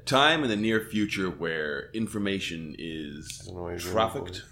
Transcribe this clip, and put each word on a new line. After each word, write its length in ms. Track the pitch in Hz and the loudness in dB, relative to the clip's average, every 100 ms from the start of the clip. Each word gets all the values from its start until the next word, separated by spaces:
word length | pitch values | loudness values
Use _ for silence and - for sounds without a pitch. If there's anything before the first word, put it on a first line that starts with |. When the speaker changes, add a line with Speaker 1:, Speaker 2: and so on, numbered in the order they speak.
Speaker 1:
time 380 | - 131 151 160 | 2 6 6 6
in 60 | 131 | 4
the 60 | 104 | 2
near 240 | 110 110 | 4 2
future 500 | 110 104 101 101 92 | 2 0 2 2 -2
where 600 | 80 82 80 76 69 - | 0 -2 -2 -2 -4 -4
information 840 | 113 107 110 101 98 - 82 80 - | -4 -2 0 0 0 -2 -6 -8 -8
is 640 | 82 80 73 73 82 - | -6 -6 -8 -10 -10 -10
Speaker 2:
I 40 | 95 | -10
don't 80 | 90 | -8
know 60 | |
why 80 | 87 | -6
you're 80 | 87 | -6
doing 140 | 90 | -2
Speaker 1:
trafficked. 320 | 107 110 - 90 | 2 2 0 -8
Speaker 2:
that 60 | |
voice. 80 | 90 - | -10 -14